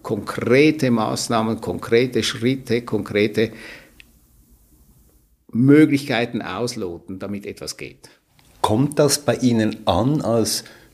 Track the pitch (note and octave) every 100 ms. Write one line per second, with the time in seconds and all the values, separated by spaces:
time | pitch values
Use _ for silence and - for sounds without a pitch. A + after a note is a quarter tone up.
0 | - G#2 G2+ - A2 B2+ D#3 D3+ C3 A#2
1 | A2+ B2+ - A#2 A2 A2 - F#2+ - A#2
2 | C3 A#2 - A2 A#2 C3+ - A#2 A#2+ A2
3 | G2 G#2 G#2 - A2 - - - - _
4 | - _ _ _ _ _ _ _ _ _
5 | _ _ _ _ _ A2+ C3+ D3 D3+ C#3
6 | - A#2 A#2+ A#2 E2+ F#2 A#2+ A2+ F#2 E2+
7 | - F#2 G2 G2+ G2+ G2 D#2 - C2+ -
8 | - _ _ _ _ _ - G#2+ D3 D3
9 | D3 - - A2+ B2+ A#2 G#2+ A2 - F2+
10 | B2 D3+ G#2 A#2 G#2 - - - -